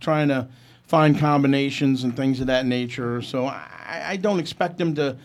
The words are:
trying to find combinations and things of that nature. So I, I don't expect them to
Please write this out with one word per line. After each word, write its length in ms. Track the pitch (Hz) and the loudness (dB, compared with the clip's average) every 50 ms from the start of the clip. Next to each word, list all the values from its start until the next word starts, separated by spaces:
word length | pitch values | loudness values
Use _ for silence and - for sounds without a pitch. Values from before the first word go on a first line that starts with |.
trying 280 | - 160 156 151 151 147 | -2 0 0 2 2 2
to 180 | 139 131 127 127 - - - - - - _ | 0 0 -2 -6 -12 -20 -20 -20 -20 -20 _
find 320 | - - 160 156 151 143 - | 0 2 4 6 6 6 4
combinations 840 | 147 147 147 143 139 139 139 139 139 139 135 - 147 135 135 127 127 | 4 2 4 4 4 4 2 2 0 -2 -2 0 0 2 2 2 0
and 140 | 123 117 | -2 -2
things 240 | 139 135 135 131 123 | 0 0 0 0 0
of 60 | 131 | 0
that 180 | 127 131 127 131 | 0 0 2 2
nature. 560 | 127 123 123 123 120 123 - 123 120 120 120 | 0 0 0 -2 -4 -6 -6 -4 -4 -4 -4
So 240 | 120 - - 135 127 | -6 -4 -4 -4 -2
I, 200 | 135 - 90 76 - - 82 - - - - 151 | -4 -4 -8 -12 -14 -16 -16 -14 -12 -10 -8 -6
I 100 | 156 190 | -6 -6
don't 220 | 196 185 214 202 180 | -2 0 0 0 0
expect 380 | 160 156 - - 185 175 175 - | -2 -4 -2 -2 -2 -2 0 -2
them 160 | 180 165 151 | -2 -2 0
to 220 | 143 147 139 131 - - | 0 0 -2 -2 -6 -12